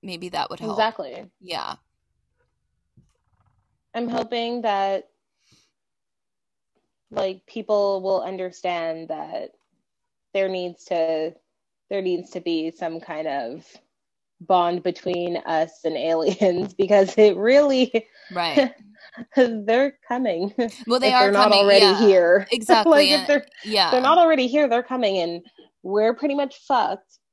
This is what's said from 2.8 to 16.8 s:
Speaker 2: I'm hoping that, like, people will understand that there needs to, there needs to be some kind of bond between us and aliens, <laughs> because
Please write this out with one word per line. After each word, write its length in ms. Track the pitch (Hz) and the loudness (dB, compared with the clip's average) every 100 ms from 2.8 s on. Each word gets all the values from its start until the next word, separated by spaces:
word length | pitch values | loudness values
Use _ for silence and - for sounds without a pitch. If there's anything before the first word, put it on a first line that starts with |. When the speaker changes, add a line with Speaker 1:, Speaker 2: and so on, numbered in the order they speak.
| _ _ _ _ _ _ _ _ _ _ _ | _ _ _ _ _ _ _ _ _ _ _
Speaker 2:
I'm 140 | 233 233 | -8 -6
hoping 520 | 233 226 240 233 240 | -6 -4 -6 -6 -4
that, 460 | 226 202 196 196 - _ _ _ _ _ _ _ _ _ _ _ _ _ _ _ _ _ _ _ _ | -4 -2 -2 -4 -8 _ _ _ _ _ _ _ _ _ _ _ _ _ _ _ _ _ _ _ _
like, 340 | 202 190 190 _ | -8 -6 -8 _
people 560 | 233 208 208 202 196 | -14 -4 -2 0 -4
will 200 | 190 190 | -4 -4
understand 880 | - 190 185 180 180 175 165 160 165 | -4 -8 -10 -8 -8 -6 -6 -10 -10
that 420 | 156 156 - - _ _ _ _ _ _ _ _ | -12 -10 -12 -14 _ _ _ _ _ _ _ _
there 140 | 196 190 | -4 -4
needs 380 | 190 180 170 - | -4 -10 -12 -8
to, 480 | 175 160 160 160 165 _ _ _ _ _ | -4 -2 -2 -6 -10 _ _ _ _ _
there 120 | 196 | -6
needs 280 | 190 175 180 | -4 -4 -6
to 80 | 185 | -10
be 320 | 175 165 160 | -6 -4 -4
some 280 | 160 170 165 | -8 -10 -10
kind 280 | - 156 156 | -12 -10 -6
of 380 | 139 117 147 - - _ _ _ _ _ _ | -6 -8 -12 -18 -20 _ _ _ _ _ _
bond 420 | 170 185 175 175 | 0 2 2 -2
between 560 | 180 175 - 180 175 175 - | -4 -6 -6 -6 -4 -6 -4
us 360 | 160 165 _ | -2 -4 _
and 120 | 165 151 | -6 -4
aliens, 760 | 156 165 165 190 196 175 208 | -2 0 0 0 0 0 -6
<laughs> 40 | |
because 400 | - | -4